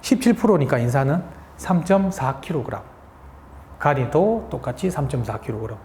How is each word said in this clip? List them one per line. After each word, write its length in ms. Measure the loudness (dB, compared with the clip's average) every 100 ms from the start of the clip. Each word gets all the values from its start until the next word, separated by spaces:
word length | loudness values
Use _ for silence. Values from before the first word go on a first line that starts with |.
십칠 320 | 2 2 4
프로니까 440 | 4 4 4 4 2
인산은 460 | 2 2 2 0 -2 -16 -20 -14
삼점사 800 | 0 0 4 2 2 -2 -4 -4
킬로그램. 420 | -4 -6 -4 -10 -12 -20 -20 -20 -20 -20 -20 -20 -20 -2
가리도 680 | 0 2 2 2 2 0 -4
똑같이 400 | -8 -6 -4 -4
삼점사 480 | -2 -2 -2 -4 -6
킬로그램. 380 | -6 -6 -8 -10